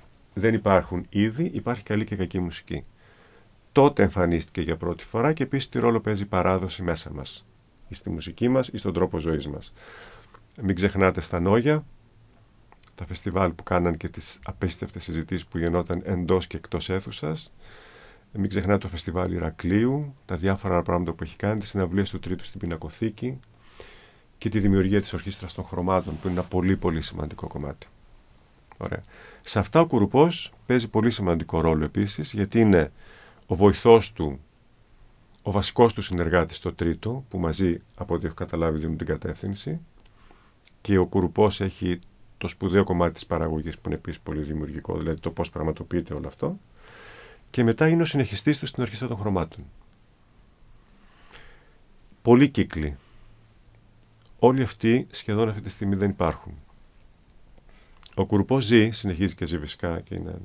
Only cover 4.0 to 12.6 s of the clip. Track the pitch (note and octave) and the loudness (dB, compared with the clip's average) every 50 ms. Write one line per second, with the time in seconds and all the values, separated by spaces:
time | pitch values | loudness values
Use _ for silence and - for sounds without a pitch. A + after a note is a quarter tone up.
4 | G2+ F#2 - G2 F2+ E2+ E2+ E2 D#2 - _ - D#2+ D#2 E2 D#2+ E2+ F2 E2+ - | 2 2 2 2 2 2 2 0 -2 -4 _ -6 -4 -4 -4 -4 -4 -6 -6 -6
5 | - - - A2+ A#2+ D3 D#3+ D#3+ C3+ - - C3+ C3+ - - B2 A#2 A#2+ A#2 A2 | -10 -8 -4 0 0 0 0 0 -2 -4 -2 -4 -6 -4 -4 0 0 2 0 0
6 | - G#2+ G#2+ G2 G2+ G2+ G2 F#2 F2 F#2 F#2+ F#2 F#2 F2+ - - F#2 E2+ E2 D#2+ | 0 -2 -4 -4 -4 -2 -2 0 2 2 2 2 -2 -4 -8 -6 -4 -4 -4 -4
7 | - - - - - - - - - _ _ _ _ _ _ _ - - - - | -8 -10 -12 -12 -12 -14 -16 -20 -20 _ _ _ _ _ _ _ -18 -18 -18 -12
8 | - F#2+ F2 D#2+ - F2 - - A2+ B2 B2+ C3 B2+ - - G#2 - G2+ E2 F2 | -8 -8 -8 -8 -8 -12 -6 -2 0 2 2 0 0 -2 -8 -6 -6 -4 0 0
9 | F#2 F2 - E2+ D2+ E2 D#2+ D2 C#2 D2 C#2+ - - - - - - - - - | 0 0 -2 -4 -2 -2 -2 -2 -4 -8 -10 -12 -14 -18 -20 -20 -20 -20 -20 -20
10 | - - - - - - - - - _ _ - A#2+ F#2+ G2 E2+ F#2+ G2 - F#2+ | -20 -20 -20 -20 -20 -20 -20 -20 -20 _ _ -6 -2 -2 6 6 6 6 8 8
11 | F#2+ F#2 F2+ F2+ E2 - - F2 F2 F#2+ G#2 A#2+ A#2 D3 D3+ D#3 D3+ - - - | 6 6 6 4 -4 -2 -2 0 4 4 4 6 6 4 2 2 0 -8 -18 -20
12 | - _ _ - - - _ _ _ _ _ _ | -20 _ _ -20 -20 -20 _ _ _ _ _ _